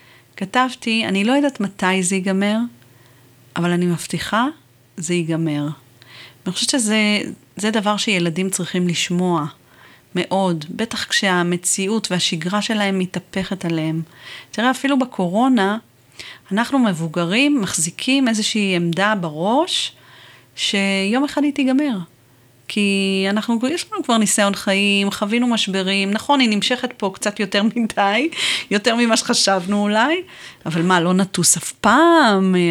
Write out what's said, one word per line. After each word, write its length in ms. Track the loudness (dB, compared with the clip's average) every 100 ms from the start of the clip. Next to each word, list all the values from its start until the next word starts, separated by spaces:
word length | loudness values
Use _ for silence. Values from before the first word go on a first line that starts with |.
| -20 -20 _ -12
כתבתי, 680 | -2 0 0 -2 -2 -2 0
"אני 180 | 0
לא 100 | 2
יודעת 260 | 2 0 -2
מתי 440 | -6 -2 0 0
זה 120 | 0 -2
ייגמר, 420 | 0 0 0 0 -2 -8 -20 -20 -20 -20 -20 _ -10 -2
אבל 160 | 0
אני 140 | 2 0
מבטיחה, 600 | -2 -4 -8 -2 0 0 -4 _ _ _ -10
זה 160 | -2
ייגמר." 540 | -2 0 0 0 -2 -4 -6 -16 _ -20 -20 -20 -12 -8
ואני 80 |
חושבת 160 | -4 -2
שזה, 500 | 0 0 2 2 0 -4 -12 _ -6
זה 160 | -2
דבר 260 | 0 0 -2
שילדים 520 | 0 0 0 -2 -2
צריכים 380 | -4 -4 -2 0
לשמוע 580 | 0 -2 0 0 0 -2 -10 _ -20 -20 -20 _ -6
מאוד, 500 | -2 0 0 -2 -6
בטח 340 | -8 -6 -6
כשהמציאות 1080 | -4 0 2 2 2 0 -2 -2 -2 -2 -2
והשגרה 500 | -2 -2 -2 -2 -2
שלהם 380 | -2 -2 0 0
מתהפכת 640 | -2 -6 -6 -6 -6 -6 -4
עליהם. 360 | -2 -2 -2 -6 -12 -20 -20 -10
תראה, 200 | -2 0
אפילו 280 | 0 0 0
בקורונה, 800 | 0 -2 -2 2 2 4 2 -2 -8 _ _ -20 -20 -20 -4
אנחנו 280 | -2 0 2
מבוגרים 840 | 2 0 -2 -2 0 2 2 2
מחזיקים 680 | 0 -2 -4 -4 0 2 2
איזושהי 480 | 0 -2 0 0 0
עמדה 380 | 0 0 0 0
בראש, 800 | -4 -2 0 2 0 -2 -6 -10 -20 -20 -20 -20 _ -8
שיום 680 | -2 0 0 0 0 0
אחד 200 | 0 0
היא 100 | 0
תיגמר. 440 | 0 2 2 2 -2 -6 _ _ _ _ _ -6
כי 580 | 0 0 2 0 0 0
אנחנו, 300 | 0 0 0 0
יש 160 | -2 -6
לנו 120 | -6
כבר 140 | 0 2
ניסיון 380 | 2 2 0 0
חיים, 560 | 0 2 2 2 0
חווינו 360 | -2 -2 0 0
משברים, 640 | 0 0 -2 0 0 0
נכון, 280 | -2 0 2
היא 100 | 2
נמשכת 440 | 2 0 -2 -4 -4
פה 140 | -6
קצת 260 | -4 -6 -4
יותר 240 | -2 0
מדי, 640 | 0 0 -2 0 0 0 -2 -2 -4 -4 -2
יותר 240 | -2 0 2
ממה 220 | 2 2
שחשבנו 640 | 0 0 2 0 0 0
אולי, 380 | 2 2 2 0 -6 -16 -20 -12 -4
אבל 160 | 0
מה, 180 | 2 4
לא 140 | 4
נטוס 440 | 2 0 0 2 0
אף 140 | -4
פעם? 840 | 0 4 6 6 6 6 4 4 4 4